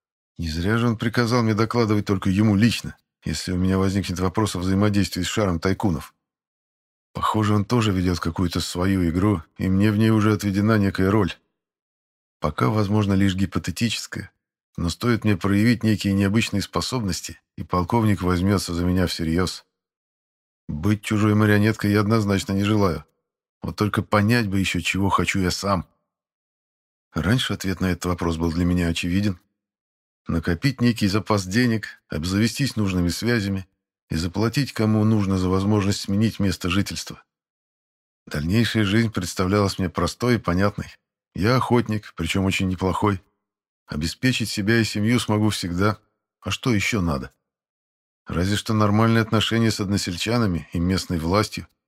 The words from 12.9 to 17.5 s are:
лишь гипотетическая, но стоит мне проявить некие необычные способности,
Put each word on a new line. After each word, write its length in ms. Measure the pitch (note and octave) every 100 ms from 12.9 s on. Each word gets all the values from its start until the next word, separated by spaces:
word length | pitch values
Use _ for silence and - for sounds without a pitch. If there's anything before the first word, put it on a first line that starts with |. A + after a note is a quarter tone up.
| G#2 G2+
лишь 200 | G2 G2
гипотетическая, 960 | F#2 G2 - F2 E2+ A#2 - - - G2 _ _ _ _ -
но 120 | E2+
стоит 360 | - A#2 A2+
мне 120 | G#2+ G2
проявить 460 | G2 G2+ A2 A#2+
некие 300 | A2 G2+ G2+
необычные 500 | G2 G2+ G#2+ - G#2
способности, 800 | F2+ A#2 G2 B2+ G#2 E2 - - _